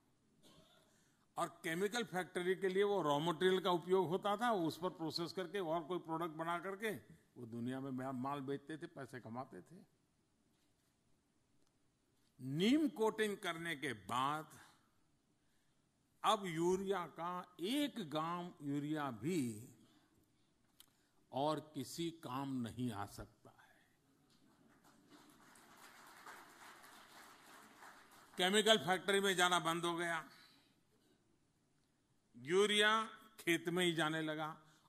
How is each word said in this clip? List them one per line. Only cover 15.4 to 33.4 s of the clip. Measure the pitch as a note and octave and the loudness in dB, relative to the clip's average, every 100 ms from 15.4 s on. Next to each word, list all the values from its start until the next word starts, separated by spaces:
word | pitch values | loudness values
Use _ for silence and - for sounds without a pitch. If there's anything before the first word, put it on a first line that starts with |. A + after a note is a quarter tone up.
| _ _ _ _ _ _ _ _ | _ _ _ _ _ _ _ _
अब | E3+ G#3+ G3 | 2 2 0
यूरिया | D#3+ F3 F#3+ G3 G3 E3 | 0 2 2 0 -4 -4
का | C3 E3+ F3+ F#3 - | -8 -6 -6 -10 -8
एक | F3+ C#4 C#4+ - E3 | -2 0 -2 -4 -6
ग्राम | D3+ D#3+ F3 F3 - | -4 -2 -4 -6 -8
यूरिया | C#3+ C#3+ D3 D3+ C#3+ | -4 -4 -2 -2 -2
भी | A2+ C3 F#3 B2 G#2+ A#2+ - - _ _ _ _ _ _ _ _ _ - _ _ _ _ | -4 -2 0 0 -4 -12 -20 -20 _ _ _ _ _ _ _ _ _ -20 _ _ _ _
और | B2 D3 D3+ D3+ | -2 0 -2 -4
किसी | D3 B2 - E3+ | -10 -8 -6 -6
काम | D#3+ - B2+ C#3 | -6 -8 -6 -4
नहीं | C3 A2+ A2+ B2 | -4 -4 -4 -4
आ | G2+ G2+ | -4 -8
सकता | - G#2+ _ - | -10 -16 _ -20
है। | - - _ _ _ _ _ _ _ _ _ - _ - - - - - - - - - - - - - - - - - - - - - - - - - - - - - - - - - - - - | -20 -20 _ _ _ _ _ _ _ _ _ -20 _ -20 -20 -20 -20 -20 -20 -20 -20 -20 -20 -20 -20 -20 -20 -18 -18 -20 -20 -20 -20 -20 -20 -20 -20 -20 -20 -20 -20 -20 -20 -20 -20 -20 -20 -14 0
केमिकल | F3+ G#3 G#3 A3 | 4 6 6 6
फैक्ट्री | C3+ F#3 F#3 G3 | 4 0 2 4
में | G3 F3+ | 4 4
जाना | F3+ F3 | 4 4
बंद | D#3+ E3+ | 2 0
हो | E3+ E3+ | 0 -2
गया, | E3+ E3 D3+ - - - _ _ _ _ _ _ _ _ _ _ _ _ _ _ _ _ _ A#2+ | -2 -4 -6 -18 -20 -20 _ _ _ _ _ _ _ _ _ _ _ _ _ _ _ _ _ -14
यूरिया | B2+ F#3 G#3 G#3 G#3+ A3 A3 - - - | 2 6 6 8 6 6 2 -6 -20 -6